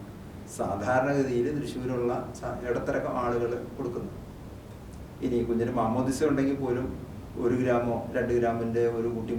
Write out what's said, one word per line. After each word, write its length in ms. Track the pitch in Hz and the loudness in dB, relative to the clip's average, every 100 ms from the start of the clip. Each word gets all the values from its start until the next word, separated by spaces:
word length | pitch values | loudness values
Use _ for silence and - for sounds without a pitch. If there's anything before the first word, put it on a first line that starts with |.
| - - - - - - | -10 -14 -14 -14 -10 -4
സാധാരണഗതിയിൽ 880 | - 101 107 127 139 143 127 120 131 147 | -2 0 2 4 4 4 4 2 2 0
തൃശ്ശൂരുള്ള 540 | 120 123 127 123 120 131 - - | -2 -4 -2 0 0 0 -4 -8
സ-, 180 | - - 123 | -6 -4 -2
ഇടത്തരക്കം 460 | 117 139 135 139 131 | 0 0 0 -2 -2
ആളുകൾ 280 | 123 120 120 120 - - | 0 0 0 -2 -6 -6
കൊടുക്കുന്നത്. 420 | 123 117 98 - - - - - - - - - - - 131 | -4 -4 -6 -8 -12 -12 -12 -14 -14 -14 -14 -14 -14 -6 -2
ഇനി 120 | 120 117 | 0 2
കുഞ്ഞിന് 240 | 113 117 120 | 2 2 2
മാമോദിസ 440 | 113 123 135 135 151 | 2 2 2 2 4
ഉണ്ടെങ്കിൽ 260 | 135 135 135 | 4 4 2
പോലും 240 | 131 123 131 - - - - - | 0 0 -2 -4 -8 -10 -10 -2
ഒരു 120 | 120 123 | 2 4
ഗ്രാമോ 340 | 127 120 120 113 - 127 | 4 4 2 0 -2 0
രണ്ട് 180 | 117 120 | 2 4
ഗ്രാമിൻ്റെ 440 | 117 117 113 113 117 117 | 4 2 0 2 2 2
ഒരു 100 | 113 113 | 0 -2
കുട്ടി 200 | 107 | -2